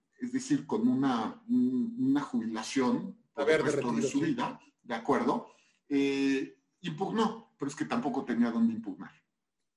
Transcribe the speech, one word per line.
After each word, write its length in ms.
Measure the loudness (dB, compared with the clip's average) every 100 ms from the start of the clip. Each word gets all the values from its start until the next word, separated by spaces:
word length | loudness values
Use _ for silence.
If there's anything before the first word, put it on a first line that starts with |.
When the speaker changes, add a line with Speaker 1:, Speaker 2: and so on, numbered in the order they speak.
| _ -10
Speaker 1:
es 140 | -6
decir, 340 | -4 0 -2 0
con 220 | 0 2
una, 560 | 2 2 0 -2 -6 0
un-, 480 | 2 2 2 -2 0
una 220 | 2 2
jubilación 960 | 0 -4 -2 -4 -4 0 2 0 -2 -12 _
por 100 | -2
Speaker 2:
Haber 160 | 2 4
Speaker 1:
el 60 | 2
resto 220 | 0 0
de 80 | 0
Speaker 2:
retiro, 140 | 0
Speaker 1:
su 100 | 0
Speaker 2:
sí. 60 | 0
Speaker 1:
vida, 360 | 0 -4 -6 _ _
¿de 140 | -8 -6
acuerdo? 520 | 0 2 2 -2 -4 _ _ _ -2
Eh, 680 | 0 2 2 2 2 -2 -10 _ _
impugnó, 760 | -8 -4 -2 2 0 0 -14 -8
pero 100 | -8
es 60 | -6
que 80 |
tampoco 400 | -4 -2 -2 -4
tenía 260 | -2 0 2
dónde 240 | 4 2
impugnar. 380 | 0 -6 -10 -12 -18 _ _ _ _ _